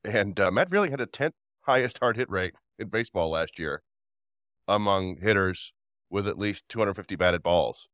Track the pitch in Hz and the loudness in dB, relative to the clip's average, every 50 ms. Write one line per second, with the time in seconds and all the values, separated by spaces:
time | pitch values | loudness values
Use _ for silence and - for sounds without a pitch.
0 | - 101 107 110 101 101 87 - 98 92 92 117 185 185 180 202 202 156 135 135 | -6 0 0 2 2 2 0 0 0 2 2 2 0 2 2 0 0 0 -2 -6
1 | 120 - - - 139 165 _ _ _ _ _ _ _ - 131 131 123 123 - - | -6 -8 -4 -4 -4 -4 _ _ _ _ _ _ _ 2 2 2 2 0 -2 0
2 | 127 120 110 117 127 - 101 92 90 90 - _ _ _ _ - 107 104 - 110 | 0 0 0 0 -4 -2 -2 -2 -2 -4 -8 _ _ _ _ -12 -10 -4 -4 -4
3 | 117 - - 92 82 80 80 80 80 80 - - 80 76 71 76 _ _ _ _ | -4 -2 -2 -2 -2 0 0 -2 -2 -4 -6 -8 -6 -6 -6 -8 _ _ _ _
4 | _ _ _ _ _ _ _ _ _ _ _ _ _ - 101 107 104 101 98 95 | _ _ _ _ _ _ _ _ _ _ _ _ _ 0 0 2 2 2 2 2
5 | 92 90 90 82 92 107 107 98 95 92 92 - - - _ _ _ _ _ _ | 0 -4 -6 -2 2 2 4 4 2 0 -2 -6 -14 -20 _ _ _ _ _ _
6 | _ _ 90 101 98 101 - - 101 104 98 - _ _ - 113 110 101 92 - | _ _ -4 -2 -2 -2 -4 -2 -4 -4 -4 -6 _ _ -4 -2 -2 -2 -2 -4
7 | 92 - 98 82 90 90 87 85 - 85 87 85 69 58 - - - _ | -8 -10 -2 2 2 4 4 2 2 4 4 4 2 0 -4 -10 -20 _